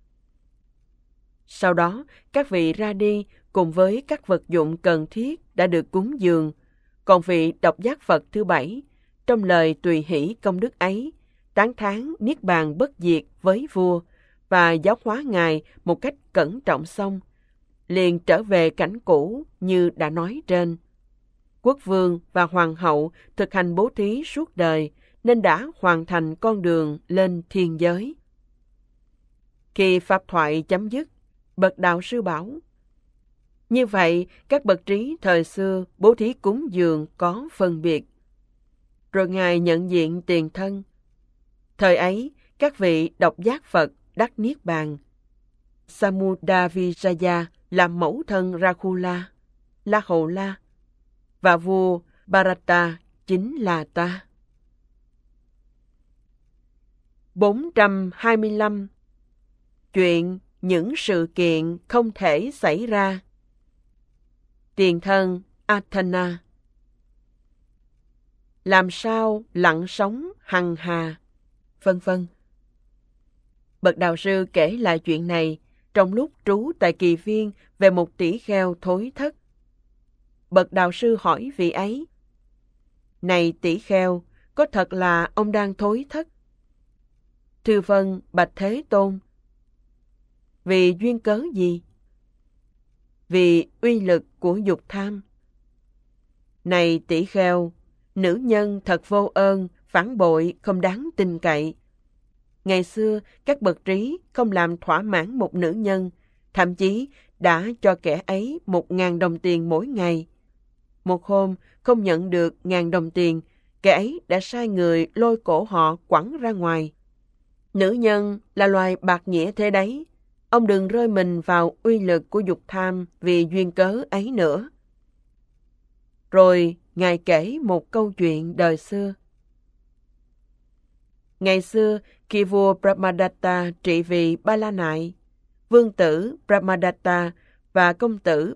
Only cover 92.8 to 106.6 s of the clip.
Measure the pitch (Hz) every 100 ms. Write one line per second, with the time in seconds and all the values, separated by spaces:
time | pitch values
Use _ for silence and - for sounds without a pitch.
92.8 | _ _ _ _ - 185 175 170 160 _
93.8 | 233 226 190 170 - _ 180 196 202 165
94.8 | - 196 202 202 - _ _ _ _ _
95.8 | _ _ _ _ _ _ _ _ 175 180
96.8 | 170 165 - 165 196 202 180 175 170 -
97.8 | _ _ _ 190 185 208 254 208 208 202
98.8 | - 175 - 202 202 - 196 196 180 _
99.8 | _ 180 202 240 170 160 170 - - 185
100.8 | 185 202 320 - 185 165 175 151 156 -
101.8 | _ _ _ _ _ _ _ _ 190 185
102.8 | 180 220 214 214 - _ - 285 196 165
103.8 | - 190 240 349 _ - 233 185 170 170
104.8 | - 160 214 180 180 254 185 180 170 214
105.8 | 208 190 185 - _ _ _ -